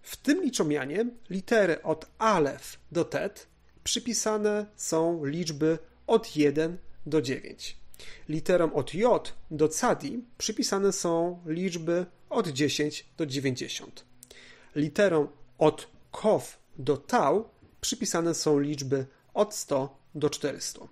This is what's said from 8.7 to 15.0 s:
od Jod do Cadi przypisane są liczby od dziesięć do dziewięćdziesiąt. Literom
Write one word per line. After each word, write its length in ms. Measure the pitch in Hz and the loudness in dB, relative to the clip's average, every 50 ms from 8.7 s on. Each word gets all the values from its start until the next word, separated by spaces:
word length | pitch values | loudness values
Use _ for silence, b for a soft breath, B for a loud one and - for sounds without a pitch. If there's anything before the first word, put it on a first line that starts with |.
| 139 | 2
od 200 | 147 131 - - | -2 -2 -2 -2
Jod 400 | 175 220 247 220 151 - - - - - - | 2 4 4 4 4 2 -4 -8 -8 -8 -8
do 180 | 160 143 156 156 | 0 2 2 2
Cadi 560 | 156 - - 240 170 - - 143 - 240 - - - - | 2 2 2 2 2 0 -2 -8 -8 -8 -10 -12 -12 -6
przypisane 540 | - - 214 - 240 - 202 190 196 196 | -4 -4 -2 -2 -2 0 0 2 2 2
są 500 | 185 - - 175 170 165 170 175 180 175 175 | 2 2 0 0 2 2 0 0 -4 -8 -6
liczby 600 | 160 160 170 185 190 170 175 160 165 170 175 180 - - _ - - | -6 -4 -2 -2 -2 -4 -4 -2 0 0 0 -2 -4 -10 _ -10 -4
od 180 | 294 254 208 170 | -2 -2 -2 -2
dziesięć 600 | 135 127 151 135 - - 147 151 151 - - - _ | 0 0 0 0 2 0 -2 -2 -2 -8 -14 -16 _
do 100 | - 165 | -6 -6
dziewięćdziesiąt. 800 | 143 131 139 131 135 127 - - - - - - - - - - _ - - B B B B B B B B B B B | -4 -4 -2 -2 -2 -2 -2 -8 -10 -10 -12 -12 -14 -18 -20 -20 _ -20 -20 B B B B B B B B B B B
Literom 540 | 151 147 156 147 - | -2 -2 -2 2 2